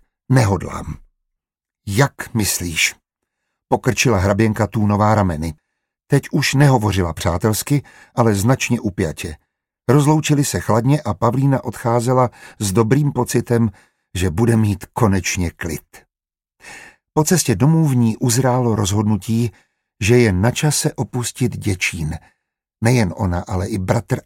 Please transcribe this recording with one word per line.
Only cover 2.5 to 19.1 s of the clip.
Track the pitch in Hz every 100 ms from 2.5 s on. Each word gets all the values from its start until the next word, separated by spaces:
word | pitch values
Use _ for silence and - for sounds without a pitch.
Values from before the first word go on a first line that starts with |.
| - 87 80 - - _ _ _ _ _ _ -
pokrčila | 127 - 104 131 101
hraběnka | 98 101 113 107 107
Tůnová | 110 104 104 107
rameny. | 110 95 78 82 - _ _ _ _ -
Teď | 143 -
už | 156 139
nehovořila | 135 143 127 104 92 87
přátelsky, | 80 95 87 110 104 - 143 - - -
ale | - 113
značně | 101 107 131 - 120
upjatě. | 107 - 82 76 87 73 _ _ _ _ -
Rozloučili | 143 143 156 151 143
se | 143 92
chladně | - 107 120 151
a | -
Pavlína | 101 117 127 139 135
odcházela | 127 - 117 117 117 127 123 - - -
s | 104
dobrým | 95 110 139 147
pocitem, | 123 120 120 113 120 113 - _ _ _
že | 92 90
bude | 80 117 113
mít | 107 95 -
konečně | - 110 95 - - 85
klid. | - 85 76 - - _ _ _ _ _ _ - - - _ _
Po | 156
cestě | 151 175 -
domů | 95 139 160
v | 156
ní | 127 117 107
uzrálo | 131 117 131 127 120
rozhodnutí, | 107 98 101 107